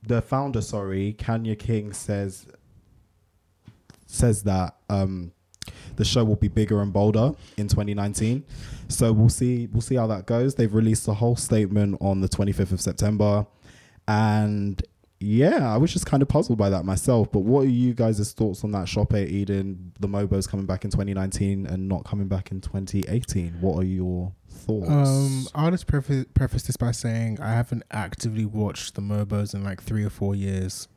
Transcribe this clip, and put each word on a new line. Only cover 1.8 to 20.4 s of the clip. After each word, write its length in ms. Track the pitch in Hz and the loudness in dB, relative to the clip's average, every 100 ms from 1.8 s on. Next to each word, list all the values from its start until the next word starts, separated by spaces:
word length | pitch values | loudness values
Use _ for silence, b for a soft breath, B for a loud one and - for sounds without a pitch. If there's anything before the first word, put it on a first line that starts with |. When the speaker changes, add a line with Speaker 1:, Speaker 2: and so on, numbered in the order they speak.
| 104 | -2
Speaker 1:
says, 540 | 101 - 101 98 95 - - _ - _ _ _ _ _ _ _ _ - _ _ - _ | -10 -4 -4 -4 -8 -18 -20 _ -20 _ _ _ _ _ _ _ _ -20 _ _ -20 _
says 360 | - 123 107 | 2 2 4
that, 320 | 104 92 90 - _ | 0 0 -2 -6 _
um, 440 | 101 95 95 87 - _ _ - B B - | -2 -2 -4 -10 -16 _ _ -16 B B -2
the 80 | |
show 200 | 110 127 | 0 2
will 120 | 113 104 | 2 2
be 120 | 104 | 2
bigger 320 | - 107 104 | 2 2 2
and 100 | 101 | 2
bolder 400 | 95 104 110 123 147 B - | 2 4 4 2 0 B -6
in 120 | 101 | 0
twenty 260 | 101 104 | 0 0
nineteen. 500 | 101 101 104 110 127 - B B B B | -2 -2 0 0 -2 -4 B B B B
So 240 | - 117 | 0 4
we'll 160 | 110 113 | 6 6
see, 400 | - 123 123 117 | 4 0 0 -2
we'll 100 | 107 | -4
see 120 | 113 127 | 0 0
how 100 | 113 | 0
that 180 | 104 92 | -2 0
goes. 280 | 117 131 | 0 0
They've 180 | 135 113 | 2 2
released 340 | 107 110 110 - | 4 4 2 0
a 80 | |
whole 220 | 104 117 120 | 0 2 0
statement 640 | - 110 104 104 101 98 | 2 2 4 2 2 2
on 200 | 98 95 | 0 2
the 80 | 92 | 0
twenty-fifth 440 | - 101 98 95 | 0 0 2 0
of 80 | 92 | 0
September. 680 | - - 104 107 104 104 104 B B B B B - | -2 0 0 2 4 2 0 B B B B B -2
And 760 | 107 110 107 107 104 101 98 - _ _ _ | 2 4 4 2 0 -2 -4 -8 _ _ _
yeah, 520 | 101 110 147 294 131 | 0 4 6 4 2
I 40 | 107 | 2
was 160 | 151 | 2
just 140 | - - | 0 0
kind 160 | 139 | 2
of 60 | 139 | 4
puzzled 300 | - 113 113 | 2 2 2
by 120 | 101 | 2
that 140 | 95 | 2
myself. 460 | 87 92 - 120 101 | 0 0 2 4 4
But 100 | 104 | 2
what 260 | 98 139 135 | 2 4 4
are 40 | |
you 220 | 120 123 | 4 2
guys' 380 | 120 113 104 104 | 2 0 2 -2
thoughts 320 | - 110 95 | -2 -2 -2
on 80 | 104 | -4
that? 160 | 104 90 | -4 -2
Shoppe, 260 | 107 104 | 0 2
Eden, 800 | 107 98 98 98 101 98 92 90 - | 2 0 -2 0 -2 -2 -8 -12 -6
the 80 | 104 | -4
Mobos 400 | 101 101 98 | -2 0 0